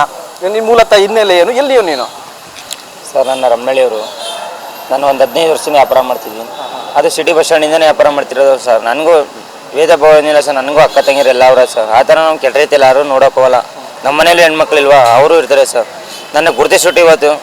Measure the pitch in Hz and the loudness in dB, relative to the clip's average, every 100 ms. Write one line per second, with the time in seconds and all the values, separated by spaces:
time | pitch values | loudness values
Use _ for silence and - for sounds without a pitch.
0 | 143 - - - - 214 220 233 220 208 | 0 -4 -18 -8 -6 -4 0 2 4 2
1 | 196 220 208 175 175 247 277 262 185 139 | 2 0 0 2 2 0 0 0 0 -4
2 | 117 - - - - - - - - - | -8 -12 -20 -20 -20 -20 -18 -18 -20 -20
3 | - 135 131 131 127 117 127 131 127 110 | -8 -4 -2 0 0 0 -2 0 0 -2
4 | 107 - - - - - - - - 135 | -10 -12 -12 -12 -14 -16 -18 -16 -8 -4
5 | 143 135 131 131 165 156 - 147 131 131 | -2 0 0 0 -2 -2 0 0 2 0
6 | 127 120 123 110 117 - 131 131 120 147 | -2 -6 -10 -14 -14 -14 -14 -12 -8 -2
7 | 160 - 151 160 - 156 151 160 156 143 | -2 -2 -2 0 0 0 0 0 2 2
8 | 147 143 131 127 139 131 123 110 113 131 | 2 0 -4 0 0 0 0 0 0 -2
9 | 160 165 139 113 - - - 131 156 160 | 2 2 0 -10 -20 -20 -10 -2 0 2
10 | 151 156 151 151 143 139 131 147 143 143 | 4 4 4 0 0 -4 -2 0 2 2
11 | 139 139 135 123 127 127 123 - 110 113 | 0 0 0 2 4 4 2 -2 0 0
12 | - 156 160 156 135 135 147 147 131 131 | 2 2 2 0 -2 0 0 2 4 2
13 | 143 135 135 131 131 123 - - - - | 2 2 2 2 2 2 -2 -12 -18 -8
14 | 131 151 165 175 165 156 151 151 143 143 | -4 0 2 4 2 2 0 0 4 4
15 | 120 120 151 165 127 135 131 127 107 - | 6 4 4 2 2 0 0 -2 -6 -8
16 | - - - 147 165 123 156 190 170 165 | -18 -18 -8 -2 -2 0 0 0 0 2
17 | 165 156 147 147 | 4 4 2 -2